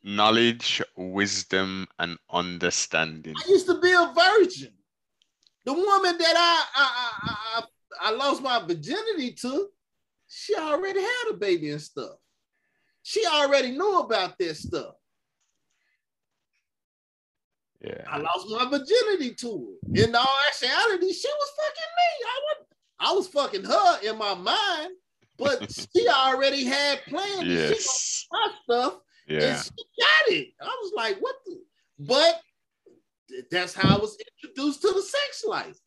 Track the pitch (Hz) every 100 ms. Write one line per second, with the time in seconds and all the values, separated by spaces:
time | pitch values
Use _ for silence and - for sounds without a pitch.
0 | 101 101 107 113 117 117 - - - -
1 | 92 95 101 98 92 95 95 95 92 -
2 | 85 85 _ 87 90 87 87 - - 80
3 | 80 80 80 78 - 392 - 339 359 359
4 | 320 294 359 427 370 - 135 _ _ _
5 | _ _ _ _ _ _ - 285 403 392
6 | 381 339 330 339 339 330 - 254 269 240
7 | 247 208 214 214 220 233 226 _ _ -
8 | 190 226 277 269 262 240 170 170 151 349
9 | 453 381 247 - 240 277 403 _ _ _
10 | _ _ _ - - 403 311 294 381 392
11 | 381 494 453 180 202 175 151 147 151 -
12 | 113 - _ _ _ _ _ _ _ _
13 | - 403 403 302 277 277 262 262 403 359
14 | - 220 180 - 170 156 - 165 113 -
15 | _ _ _ _ _ _ _ _ _ _
16 | _ _ _ _ _ _ _ _ _ _
17 | _ _ _ _ _ _ _ _ - -
18 | - 147 160 175 190 220 247 277 269 453
19 | 440 381 254 214 240 196 113 92 - -
20 | 226 233 262 269 294 294 247 302 453 370
21 | 370 359 523 605 571 605 605 659 640 679
22 | 698 605 453 508 587 605 _ _ _ _
23 | 170 370 - 285 269 196 196 320 381 -
24 | 208 220 208 185 190 370 403 330 330 370
25 | _ _ _ _ 277 262 208 - - 349
26 | 466 285 262 262 269 277 247 277 285 269
27 | - 302 403 392 87 87 78 440 - -
28 | - - - 370 427 - - 240 262 381
29 | _ _ _ 156 151 147 - - - -
30 | 494 622 587 339 - _ - 508 403 415
31 | 226 - 466 539 - - - _ _ _
32 | 143 262 330 330 _ _ _ _ _ _
33 | _ _ _ 127 - 180 180 190 190 202
34 | 214 - - _ - - 294 277 403 370
35 | 381 554 571 - 440 160 - -